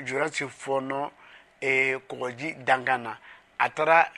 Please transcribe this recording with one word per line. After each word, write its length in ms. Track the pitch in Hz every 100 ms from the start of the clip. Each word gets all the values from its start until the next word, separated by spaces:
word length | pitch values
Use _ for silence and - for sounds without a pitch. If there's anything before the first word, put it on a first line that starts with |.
journaliste 420 | 131 131 156 147 139
fɔɔnɔ, 640 | - - 135 135 139 143 - - - _ -
eh, 360 | 135 135 135 131 -
kɔgɔji 560 | 127 123 120 156 147
dankan 380 | 131 131 123 127
na. 120 | 117 107 - - _ -
A 140 | 123
taara 400 | - 156 165 -